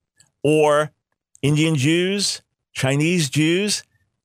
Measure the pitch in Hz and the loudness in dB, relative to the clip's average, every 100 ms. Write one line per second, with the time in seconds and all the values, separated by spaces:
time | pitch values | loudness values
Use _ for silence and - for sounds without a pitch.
0 | _ _ _ _ 143 151 151 147 156 - | _ _ _ _ 0 2 4 2 0 -8
1 | _ _ _ _ 139 151 160 156 139 165 | _ _ _ _ -2 2 0 0 0 0
2 | 180 202 196 - - _ _ - 131 139 | 0 -4 -6 -8 -14 _ _ -4 -2 0
3 | 160 180 143 147 156 175 208 202 - _ | 0 0 -2 0 0 0 -2 -6 -10 _
4 | _ _ | _ _